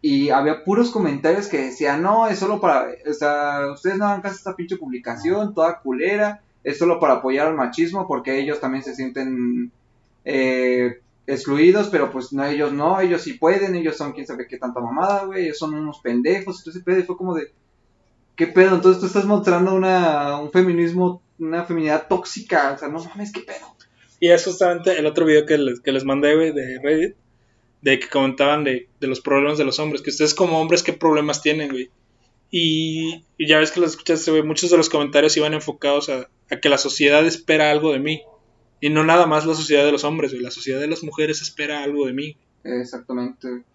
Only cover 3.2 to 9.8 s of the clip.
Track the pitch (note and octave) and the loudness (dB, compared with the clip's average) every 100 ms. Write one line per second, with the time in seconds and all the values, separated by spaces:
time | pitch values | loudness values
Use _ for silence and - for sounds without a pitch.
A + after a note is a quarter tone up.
3.2 | D3 D3 D3 C#3+ C#3+ C#3+ F#3 G3 G3+ G3 | -2 0 -2 -2 -6 -4 -4 -2 -2 -2
4.2 | G3 F#3+ G3 F#3+ E3+ F3+ D3 B2 A#2+ A#2 | -6 -10 -12 -10 -8 -8 -8 -10 -10 -6
5.2 | D#3+ G3 G#3 - E3 E3+ C3+ C3 E3+ G#3 | -2 -2 -2 0 0 0 -6 -2 -2 0
6.2 | G#3 G#3 _ _ C#3 C#3+ E3+ E3+ D#3 B2+ | -2 -4 _ _ -8 0 2 2 4 2
7.2 | C3 C3+ D#3 D#3+ B2 D3+ E3 G3 F3 C3 | 2 0 0 0 -4 -2 -2 -2 -4 -6
8.2 | C3 C3+ C#3 D3 C3+ C3+ C3 B2+ C3 B2+ | -2 -4 -2 -4 -4 -6 -8 -8 -8 -6
9.2 | C3 B2+ B2 B2 A#2+ _ | -6 -4 -2 -4 -6 _